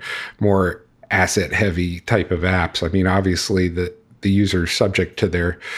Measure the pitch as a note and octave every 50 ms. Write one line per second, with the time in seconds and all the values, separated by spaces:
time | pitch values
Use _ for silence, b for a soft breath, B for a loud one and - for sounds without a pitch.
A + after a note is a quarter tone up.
0 | B B B B B B B - G#2+ G2+ G2 F#2+ F#2 F2 - - - _ _ _
1 | - - - - F#2 F2+ - G#2 F2+ - - - A2 G2 E2+ F2 F2 F2 F2 F2
2 | - - A#2 G2+ F2 - F#2 E2 F2 F#2 F#2 F#2 E2+ E2+ - - F2+ D#2+ F2+ F#2+
3 | F#2 F#2 F#2 G2 F#2+ F#2+ F2+ E2+ - - G#2 F#2 F2+ F2+ E2+ F2+ F2+ F2 - -
4 | _ _ - _ - G2+ G2 G2+ G2+ F#2+ - F2+ E2+ E2 - - A2+ G2 F#2 -
5 | F#2 E2+ - - - F#2 E2+ F2 E2+ F2 F2 B B B B